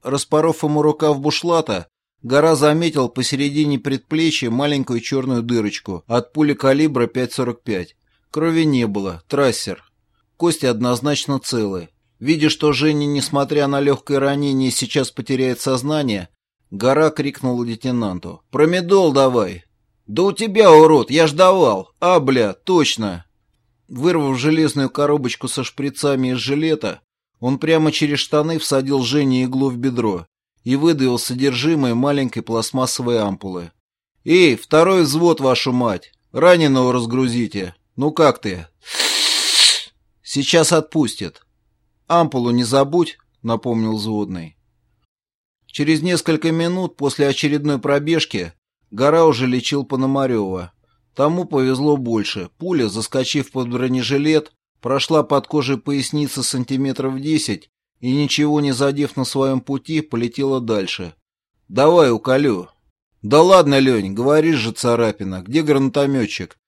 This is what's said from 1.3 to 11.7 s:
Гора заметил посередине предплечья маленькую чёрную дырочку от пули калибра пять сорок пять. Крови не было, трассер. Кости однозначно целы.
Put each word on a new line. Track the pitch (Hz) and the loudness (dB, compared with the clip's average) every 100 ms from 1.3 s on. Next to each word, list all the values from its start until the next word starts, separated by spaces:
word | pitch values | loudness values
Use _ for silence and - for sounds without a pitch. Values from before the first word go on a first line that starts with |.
| 143 170 165 151 98 85 _ _ _ | -2 0 -2 0 -6 -8 _ _ _
Гора | 113 135 156 156 | 0 2 4 4
заметил | 151 151 170 151 123 | 4 2 0 0 -2
посередине | - 123 135 143 143 151 139 | -2 -4 -2 -2 0 0 0
предплечья | 143 135 _ 156 160 151 120 | -4 -6 _ -2 0 0 -2
маленькую | 117 143 143 131 120 | -2 0 -2 -2 -4
чёрную | - 135 131 123 | -4 -4 -2 -4
дырочку | 117 120 104 - - 87 _ | 0 -2 -2 -6 -10 -12 _
от | 117 120 | -4 -2
пули | 151 147 | -2 0
калибра | 139 139 139 156 127 120 | 2 2 2 2 0 -2
пять | 131 123 | -2 -6
сорок | - 123 117 | -4 -6 -6
пять. | - 98 87 _ _ _ _ | -6 -8 -8 _ _ _ _
Крови | - 165 165 156 | -4 -2 2 2
не | 135 117 | 2 0
было, | 101 98 85 _ | -2 -6 -10 _
трассер. | 143 139 110 - 92 _ _ _ _ _ _ | 0 0 0 -8 -10 _ _ _ _ _ _
Кости | 170 160 135 | -2 0 -2
однозначно | 113 123 123 135 143 - 135 | 0 -2 -2 -2 -4 -4 -6
целы. | - 123 104 | -4 -4 -4